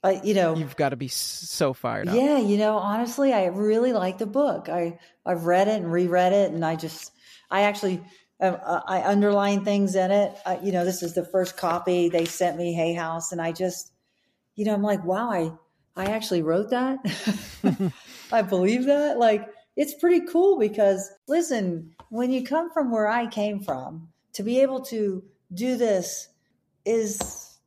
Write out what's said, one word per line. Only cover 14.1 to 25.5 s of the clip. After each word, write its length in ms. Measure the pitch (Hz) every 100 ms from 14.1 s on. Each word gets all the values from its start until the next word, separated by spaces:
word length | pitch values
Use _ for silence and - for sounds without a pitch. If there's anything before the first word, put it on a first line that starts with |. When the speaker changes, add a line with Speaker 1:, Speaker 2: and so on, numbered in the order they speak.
| _ _ _ _
Speaker 1:
you 100 | -
know, 80 | 208
I'm 100 | 202
like, 220 | 208 202
"Wow, 260 | 170 190 240
I, 220 | 190 160 160 _ _ _
I 120 | - 196
actually 340 | 220 220 175
wrote 300 | 156 170 208
that." 300 | 247 262 269 226 - - - - -
<laughs> 300 | - - 190 - -
Speaker 2:
<laughs> 220 | - -
Speaker 1:
I 100 | 226
believe 440 | 190 190 185 240 254
that. 320 | 285 294 247
Like, 280 | 233 208 - - _ -
it's 160 | 294
pretty 320 | - 349 349 349
cool 320 | 330 381 349
because, 520 | 214 214 202 190 196 - -
listen, 680 | 320 339 240 190 170 160 _ -
when 200 | 226 247
you 140 | 262
come 280 | 247 302 339
from 180 | 330 262
where 180 | 226 214
I 180 | 233 233
came 340 | 220 208 202
from, 480 | 196 131 131 160 165 _ _
to 80 | -
be 180 | 202 247
able 220 | 269 262
to 420 | 254 226 202 185 - _ _